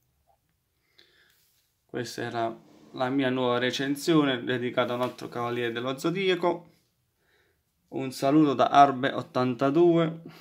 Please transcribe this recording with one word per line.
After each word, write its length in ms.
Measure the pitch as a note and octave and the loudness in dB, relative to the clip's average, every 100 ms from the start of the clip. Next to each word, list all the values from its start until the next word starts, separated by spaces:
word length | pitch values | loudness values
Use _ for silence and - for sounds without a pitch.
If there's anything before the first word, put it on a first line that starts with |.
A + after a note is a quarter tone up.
| _ _ _ _ _ _ _ _ _ _ _ _ _ _ _ _ _ _ _ | _ _ _ _ _ _ _ _ _ _ _ _ _ _ _ _ _ _ _
Questa 360 | B2+ A#2 - | -10 -8 -8
era 340 | A#2+ A#2 A2+ - - - - | -8 -4 -4 -6 -18 -20 -18
la 160 | C3+ B2+ | -8 -4
mia 220 | C#3 C3 | 0 0
nuova 280 | C3 B2 B2 | 0 0 0
recensione 840 | B2+ A#2+ C#3 C#3+ - D#3+ C#3+ B2 | -2 -2 -4 -4 2 4 4 0
dedicata 480 | A#2+ B2 B2 A2+ A#2+ | -2 -4 -2 -2 -2
a 40 | B2 | -2
un 60 | |
altro 260 | B2 A#2+ - | -4 -6 -12
Cavaliere 440 | A#2+ A#2+ B2 A#2+ | -8 -6 -4 -4
dello 260 | A#2 B2+ C3+ | -6 -6 -4
Zodiaco. 720 | E3 F3+ F#3+ F3 F3 E3+ - _ _ _ _ _ _ _ _ _ _ _ _ | -4 -2 -2 0 0 -2 -8 _ _ _ _ _ _ _ _ _ _ _ _
Un 240 | C3+ C3 | -8 -8
saluto 420 | B2+ C#3 D3+ D3 | -2 2 4 4
da 140 | B2+ - | 4 4
Arbe 420 | C#3+ C#3+ B2+ C3 | 6 6 4 -4
ottantadue, 1120 | B2 B2 B2+ B2+ A#2+ C#3 D3+ F3 E3 D#3+ E3 - - | -4 -6 -2 -2 0 0 4 4 4 0 -4 -14 -20